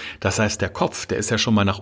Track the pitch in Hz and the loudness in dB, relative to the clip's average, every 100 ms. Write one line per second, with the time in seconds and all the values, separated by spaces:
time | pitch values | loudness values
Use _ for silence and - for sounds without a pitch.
0 | - - 98 - 104 - 92 - - - | -14 -4 -2 2 0 0 -4 0 -2 -2
1 | - - - 110 - 107 98 98 | -4 -2 0 0 2 4 2 0